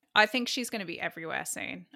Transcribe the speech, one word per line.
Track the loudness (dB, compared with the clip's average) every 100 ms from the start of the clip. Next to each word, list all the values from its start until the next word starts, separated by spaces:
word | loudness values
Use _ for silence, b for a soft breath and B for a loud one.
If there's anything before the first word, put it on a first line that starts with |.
| _ 6
I | 6
think | 4 -2
she's | -2 -4
gonna | -4 -6
be | -6
everywhere | -6 -6 -4 -4 -4
soon. | -6 -6 -8 -12